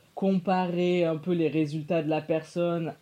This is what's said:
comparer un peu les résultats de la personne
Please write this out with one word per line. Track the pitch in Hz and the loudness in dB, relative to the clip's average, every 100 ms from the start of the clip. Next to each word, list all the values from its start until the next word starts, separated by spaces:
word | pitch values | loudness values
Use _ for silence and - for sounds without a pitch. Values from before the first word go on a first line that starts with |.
| _ | _
comparer | - 196 190 190 185 175 175 180 180 | -2 0 2 2 0 0 0 2 2
un | 165 156 | 2 0
peu | 180 | -2
les | 170 156 | 0 2
résultats | 156 147 156 147 160 | 2 0 -2 -2 -2
de | 151 | 0
la | 156 | -2
personne | 156 160 160 175 175 170 160 - | 0 -2 -2 -2 -2 0 -4 -8